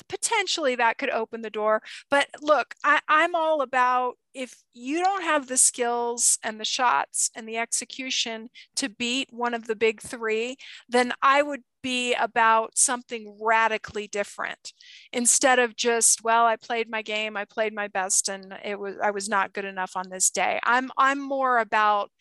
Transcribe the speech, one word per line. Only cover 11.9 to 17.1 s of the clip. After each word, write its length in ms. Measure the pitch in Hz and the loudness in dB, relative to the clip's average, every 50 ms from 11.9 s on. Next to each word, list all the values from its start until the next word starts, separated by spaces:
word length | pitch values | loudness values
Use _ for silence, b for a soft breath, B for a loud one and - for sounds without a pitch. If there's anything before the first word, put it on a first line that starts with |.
| 254 247 247 247 233 | -2 -2 0 0 0
about 640 | - 226 220 - 240 226 226 226 226 226 - - - | 0 -2 0 2 4 4 6 6 4 2 0 0 0
something 580 | - - 247 247 247 - 240 226 214 208 208 202 | 0 0 0 -4 -8 -10 -12 -12 -12 -14 -10 -4
radically 680 | 214 220 226 226 226 220 220 208 - - - 208 208 208 | 0 2 4 4 4 2 0 -2 -6 -8 -10 -10 -8 -6
different 640 | - 202 202 - - - - - - - - - - B B B B B B B | -6 -6 -6 -6 -8 -10 -8 -10 -10 -12 -16 -18 -18 B B B B B B B
instead 460 | B 254 240 233 - - - 262 254 247 | B 0 2 2 4 4 6 6 6 6
of 180 | 247 233 214 | 4 2 0
just, 480 | - - 240 233 233 226 - - - 214 | -2 0 0 2 4 4 2 2 2 2
"Well, 220 | 226 226 233 233 | 2 4 4 4
I 100 | 233 220 | 4 2
played 320 | 226 - - 247 226 226 226 | 0 -4 -6 -4 -4 -4 -4
my 120 | 233 220 | -6 -8
game, 340 | 214 220 | -6 -4